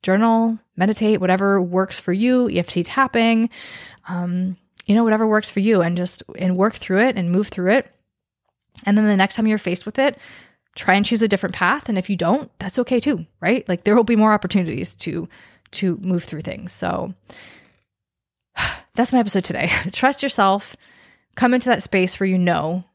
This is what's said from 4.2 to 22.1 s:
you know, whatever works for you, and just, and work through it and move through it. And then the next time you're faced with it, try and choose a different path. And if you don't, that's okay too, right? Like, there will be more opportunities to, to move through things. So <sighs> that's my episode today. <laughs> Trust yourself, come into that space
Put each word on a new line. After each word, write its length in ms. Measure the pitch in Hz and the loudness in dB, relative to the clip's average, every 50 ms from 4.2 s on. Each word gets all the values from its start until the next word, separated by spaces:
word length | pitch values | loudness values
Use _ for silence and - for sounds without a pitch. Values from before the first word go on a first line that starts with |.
| 175 175 175 180 185 190 180 _ _ _ _ - - | -4 -2 -2 -2 -2 -4 -6 _ _ _ _ -12 0
you 100 | - 202 | 2 2
know, 80 | 226 233 | 4 4
whatever 200 | 226 214 214 226 | 4 2 2 2
works 240 | 220 214 214 214 - | 2 2 0 0 0
for 120 | - 208 | -2 0
you, 200 | 190 220 226 185 | 2 4 4 4
and 160 | 170 170 175 | 4 2 0
just, 280 | 175 180 180 - - - - - | -2 -4 -4 -6 -10 -16 -18 -8
and 200 | - 185 185 185 | -4 -2 0 2
work 180 | 180 196 220 - | 2 2 0 0
through 240 | - - - 185 196 | -4 -4 -2 2 2
it 180 | 233 262 240 | 2 2 0
and 140 | 196 180 170 | 0 -2 0
move 160 | 175 190 208 | 0 0 0
through 240 | - - - 180 185 | -2 -4 -2 0 2
it. 240 | 220 277 - - _ _ _ _ _ _ _ _ _ _ _ _ _ _ _ _ _ - - | 2 2 0 -4 _ _ _ _ _ _ _ _ _ _ _ _ _ _ _ _ _ -8 -2
And 140 | 202 202 214 | 2 2 4
then 80 | 214 | 4
the 100 | 208 208 | 4 4
next 200 | 190 190 196 - | 4 2 0 0
time 100 | - 220 | -2 0
you're 120 | 220 214 208 | 0 0 0
faced 280 | - 185 175 - - | -2 -4 -6 -6 -8
with 140 | 214 - - | -8 -2 0
it, 180 | 269 285 269 - - - - - - _ _ _ _ _ _ | 0 0 0 -4 -20 -20 -20 -20 -20 _ _ _ _ _ _
try 200 | - - - 185 | -4 0 2 2
and 120 | 202 208 | 2 2
choose 160 | - 233 214 | 0 0 0
a 60 | 226 208 | 2 2
different 260 | 202 185 - 175 180 | 0 0 -2 -6 -2
path. 340 | - 185 175 247 302 - - | 0 0 0 0 -2 -2 -4
And 100 | 214 185 | -4 -4
if 120 | 185 - | -2 -2
you 60 | 202 | -4
don't, 340 | 175 170 165 214 294 - - _ _ | -2 0 0 0 0 -2 -8 _ _
that's 220 | 196 196 - - | -12 -6 -4 -4
okay 180 | 240 - 254 240 | -2 0 0 0
too, 280 | - 285 277 170 165 _ _ _ | 0 0 -2 -2 -6 _ _ _
right? 280 | - 175 233 262 - - | -2 0 0 0 0 -4
Like, 160 | 180 175 _ | -6 -2 _
there 100 | 202 208 | 2 4
will 80 | 247 | 4
be 140 | 226 220 233 | 4 4 4
more 160 | 214 214 214 | 4 4 4
opportunities 640 | 208 208 - 185 - 196 175 160 - - 180 - - | 4 2 0 0 0 0 0 0 -4 -6 -8 -10 -10
to, 320 | _ - 165 156 170 170 - - - - - _ _ _ _ | _ -8 -6 -6 -6 -8 -10 -14 -20 -20 -20 _ _ _ _
to 260 | - - 202 185 170 196 | -8 -4 -2 -2 -2 -2
move 260 | 196 185 185 175 - | -2 -2 -2 -2 -2
through 160 | - 160 151 | -6 -12 -10
things. 320 | 165 - - - - 185 | -8 -10 -10 -10 -12 -12
So 420 | - - - 87 - - - 196 185 _ _ _ - - - - - - _ _ _ _ _ _ _ _ _ _ _ _ _ _ _ _ _ _ _ | -8 -6 -4 -4 -4 -4 -6 -8 -10 _ _ _ -20 -20 -20 -20 -20 -20 _ _ _ _ _ _ _ _ _ _ _ _ _ _ _ _ _ _ _
<sighs> 80 | - - - - - - _ _ | -6 -6 -6 -6 -10 -16 _ _
that's 160 | - 247 - | -2 0 2
my 80 | - 247 | 2 2
episode 240 | 226 208 - 190 180 | 2 2 0 -2 -2
today. 260 | - - - - 175 - - | -2 -4 -4 -2 -2 -2 -2
<laughs> 120 | - 190 | -4 -6
Trust 280 | - - - 269 277 - | -4 0 0 0 0 0
yourself, 540 | 277 277 - - 202 196 190 202 - - - _ _ _ _ _ _ _ _ _ _ _ _ | -4 -4 0 2 2 2 2 0 -2 -10 -20 _ _ _ _ _ _ _ _ _ _ _ _
come 200 | - 247 240 247 | 0 2 2 2
into 160 | 254 - 254 | 2 2 0
that 120 | 233 - | 0 0
space 380 | - - - 190 185 185 | 0 -2 0 0 0 0